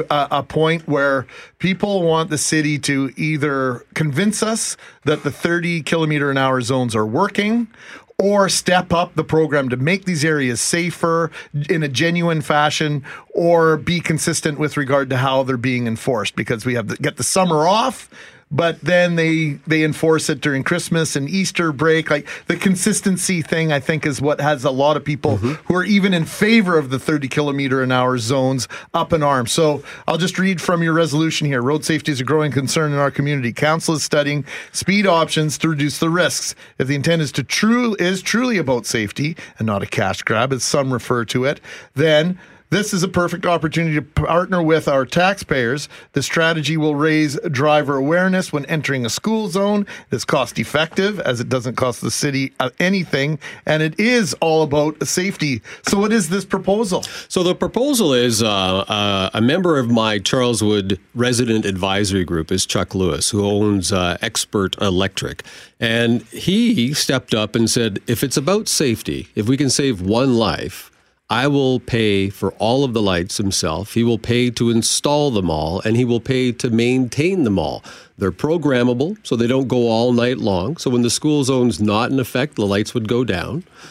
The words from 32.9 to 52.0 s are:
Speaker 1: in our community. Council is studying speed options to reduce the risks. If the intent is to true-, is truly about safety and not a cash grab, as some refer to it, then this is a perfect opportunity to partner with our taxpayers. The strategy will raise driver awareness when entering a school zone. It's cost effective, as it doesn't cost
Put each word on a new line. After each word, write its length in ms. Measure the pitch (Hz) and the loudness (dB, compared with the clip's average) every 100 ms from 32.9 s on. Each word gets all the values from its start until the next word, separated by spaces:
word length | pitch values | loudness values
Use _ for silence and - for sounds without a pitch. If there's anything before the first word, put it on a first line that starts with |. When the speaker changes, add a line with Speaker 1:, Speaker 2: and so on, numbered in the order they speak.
Speaker 1:
in 60 | 143 | 0
our 120 | 139 | 0
community. 400 | - 143 143 120 | 0 0 0 -2
Council 440 | 104 147 160 - 156 | 0 2 2 0 -2
is 80 | |
studying 420 | - 151 143 147 131 - - | 2 2 2 -2 -4 -10 -12
speed 360 | - - 202 196 | -6 0 2 4
options 500 | 165 156 - 156 147 | 4 2 0 -2 0
to 120 | 160 | -2
reduce 280 | 151 147 131 | 0 -2 0
the 140 | 165 | 0
risks. 420 | 175 156 - - - - - | 2 0 0 -6 -10 -12 -4
If 100 | 135 | -2
the 80 | 143 | 0
intent 280 | 147 165 | 0 0
is 80 | 143 | 0
to 100 | - | -4
true-, 520 | 135 - 220 240 240 202 | -4 0 2 2 0 0
is 220 | 175 190 | -2 -2
truly 380 | - 214 254 214 | -2 0 0 0
about 260 | 135 123 110 | 0 -2 -2
safety 500 | 120 104 - 143 165 - - | -6 -6 -4 -6 -6 -14 -6
and 80 | 110 | -4
not 160 | 101 | -2
a 40 | 98 | -4
cash 340 | - 98 98 | -2 -2 -2
grab, 320 | - 110 131 | -2 0 0
as 100 | 135 | -2
some 300 | - 151 135 | -2 0 0
refer 320 | 123 - 123 113 | -2 -2 -2 -2
to 200 | 127 127 | -2 -2
it, 140 | 160 - - - - | -4 -10 -20 -10 0
then 420 | 156 151 170 185 - - _ | 4 4 2 -2 -10 -20 _
this 240 | 180 208 190 | -2 0 -2
is 80 | |
a 40 | 185 | 0
perfect 380 | 180 175 175 175 | 0 0 -2 0
opportunity 480 | 170 156 165 165 151 | 0 0 0 0 -2
to 60 | |
partner 600 | - - 147 165 185 185 | -2 -2 2 2 2 0
with 260 | 160 160 151 | 2 2 2
our 180 | 139 123 | 0 0
taxpayers. 800 | 170 185 196 - 139 117 143 - - - | 2 2 0 -2 0 0 -2 -6 -14 -8
The 100 | - | -4
strategy 540 | 131 - 160 165 143 160 | -2 0 2 2 0 0
will 180 | 151 147 | 0 2
raise 440 | 156 156 151 139 175 | 2 2 2 -2 -4
driver 440 | 127 151 151 139 139 | 0 4 4 2 0
awareness 560 | 139 175 185 185 175 | 2 2 2 0 0
when 140 | 147 135 | -4 -2
entering 400 | 165 127 135 117 | -4 -2 -2 -2
a 40 | |
school 400 | - 214 220 208 | -4 -2 -2 -2
zone. 360 | 170 202 208 202 - - | 0 2 0 -2 -8 -8
It's 140 | 123 - | -6 0
cost 320 | 151 120 - | 0 0 -4
effective, 640 | - 143 160 - 196 202 | -4 -2 0 0 -2 -2
as 200 | - 120 | -2 -2
it 80 | 113 | -2
doesn't 280 | 127 123 110 | -2 -2 -2
cost 260 | 127 117 | -2 -2